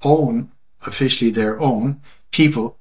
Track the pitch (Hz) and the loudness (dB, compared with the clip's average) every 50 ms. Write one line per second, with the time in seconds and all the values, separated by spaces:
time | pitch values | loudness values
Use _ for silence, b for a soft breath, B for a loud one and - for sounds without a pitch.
0 | - 143 151 160 147 120 113 120 139 - - - - - - - - - - - | 0 2 2 2 2 0 -2 -4 -6 -8 -14 -20 -20 -20 -20 -16 -12 -10 -4 -2
1 | 139 127 - - 117 113 107 113 107 107 110 110 151 131 117 107 117 139 139 - | 0 0 0 2 0 0 0 0 -2 -2 -2 -2 -2 0 0 0 -2 -4 -4 -6
2 | b b b b b - - - 156 147 147 113 110 117 - - | b b b b b -6 0 2 2 4 2 0 -4 -6 -8 -14